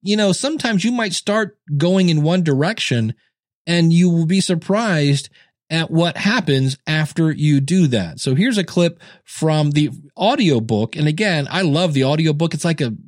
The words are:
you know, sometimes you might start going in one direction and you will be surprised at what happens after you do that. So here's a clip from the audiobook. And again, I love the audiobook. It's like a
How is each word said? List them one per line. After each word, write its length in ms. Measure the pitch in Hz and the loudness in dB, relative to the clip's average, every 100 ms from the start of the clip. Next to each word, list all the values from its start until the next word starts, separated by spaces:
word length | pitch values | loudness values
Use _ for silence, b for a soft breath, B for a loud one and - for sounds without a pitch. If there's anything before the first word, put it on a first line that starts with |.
you 160 | 196 208 | -4 0
know, 140 | 202 | 0
sometimes 500 | 175 277 311 240 196 | 0 -2 -4 -2 0
you 80 | 220 | 0
might 220 | 247 220 | -2 -4
start 440 | - - 214 208 - - 143 | -6 -4 -2 -2 -8 -8 -2
going 320 | 170 190 180 | 2 2 2
in 140 | 156 | 2
one 200 | 151 185 | 2 0
direction 720 | 165 135 165 220 - 120 110 - _ _ _ _ - | 0 0 0 -2 -2 -2 -2 -6 _ _ _ _ -2
and 260 | 170 165 | 2 4
you 160 | 170 180 | 4 4
will 160 | 170 160 | 2 0
be 160 | 190 | 0
surprised 880 | - 170 - 202 233 160 143 139 - b b b - | 0 -2 -2 -2 0 0 2 0 -4 b b b -6
at 220 | 160 160 | -4 -2
what 260 | 165 170 - | 0 0 0
happens 600 | 196 233 156 135 135 135 - | -2 0 0 0 0 -4 -4
after 440 | 156 151 - 160 | -2 -2 0 0
you 300 | 147 151 143 | 2 2 2
do 260 | 135 185 156 | 2 2 2
that. 320 | 117 85 73 | 2 -2 -6
So 140 | 135 131 | -2 0
here's 220 | 240 214 | 0 0
a 60 | |
clip 360 | 170 - 170 - B B | -2 0 0 0 B B
from 480 | - - 160 156 147 | -18 -4 0 2 2
the 200 | 147 151 - - - | 2 0 -2 -16 -2
audiobook. 800 | 202 285 185 123 113 107 113 156 | 0 2 2 2 0 -2 -2 -2
And 120 | 151 | -2
again, 400 | 156 214 160 139 | 0 0 0 -2
I 120 | 175 | -2
love 320 | 180 147 180 | 0 0 0
the 120 | 139 131 | 0 0
audiobook. 480 | 156 160 147 165 | 2 0 0 -2
It's 120 | 165 185 | -2 -2
like 160 | 160 | -2
a 140 | 127 107 | -4 -6